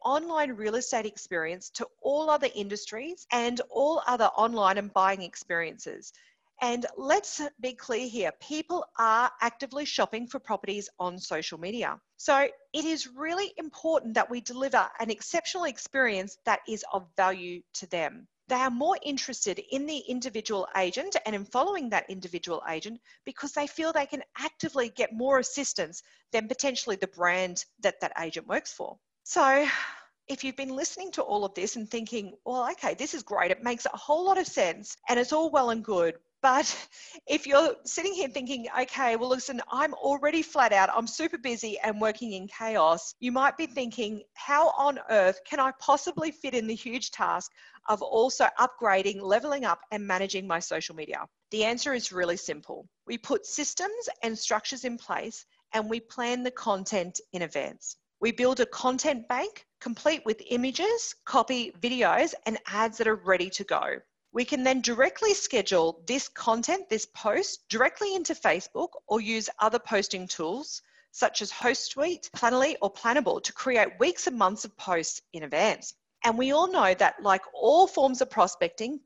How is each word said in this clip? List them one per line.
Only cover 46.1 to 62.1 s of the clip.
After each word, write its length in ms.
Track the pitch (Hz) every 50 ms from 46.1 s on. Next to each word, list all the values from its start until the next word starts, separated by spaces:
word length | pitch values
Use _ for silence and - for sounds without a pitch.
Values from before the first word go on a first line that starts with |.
| 320 - 311 320
fit 240 | 294 - - 269 254
in 140 | 240 220 220
the 60 | 226
huge 360 | 220 - 240 233 254 - -
task 400 | - - 196 175 170 180 - - - - - - - - - -
of 140 | 214 196
also 460 | - - - 220 226 262 - - 254 - - -
upgrading, 640 | 233 254 - - 233 214 196 190 190 196 185 196
leveling 420 | 196 190 202 233 240 302 285 285 247
up, 160 | 202 170 - - _
and 120 | 214 208 202
managing 400 | 196 185 185 196 190 202 190 190
my 140 | 190 170 170
social 380 | 170 - 170 160 160 - 165
media?" 280 | 160 151 151 139 143 - - _ _ _ _
The 100 | - 220
answer 320 | 214 226 240 247 - 285 269
is 160 | 240 - -
really 260 | 185 185 180 170 175
simple. 520 | 156 - - 151 147 - - - - - _ _ _ _
We 100 | - 233
put 300 | 226 - - 294 403 -
systems 640 | - - - 294 - - - 359 403 427 480 466 - - - -
and 120 | 226 226
structures 480 | 214 - - 214 214 - - 269 240 -
in 140 | 247 240 233
place, 480 | - - 185 - - 226 - - - _ _ _ _ _
and 160 | - 220 214 214
we 120 | 226 233
plan 420 | 226 - - - 240 240 247 247
the 80 | 247 247
content 720 | 247 - - 226 202 190 190 - 220 196 170 180 - - - _
in 100 | - 175
advance. 540 | 170 151 - 147 135 - - - - - - - _ _ _ _
We 140 | 196 233
build 280 | - - 247 254 262 254
a 60 | 240
content 640 | 240 - - - 254 254 262 - 311 285 233 226 -
bank 380 | 247 254 330 427 - - - _ _ _
complete 460 | - 240 233 - - 302 320 294 -
with 180 | 220 214 - - -
images, 680 | 247 240 247 269 254 302 349 427 466 466 - - - - _
copy, 440 | - - 262 226 254 262 247 233 -
videos, 600 | - 175 233 240 254 247 220 175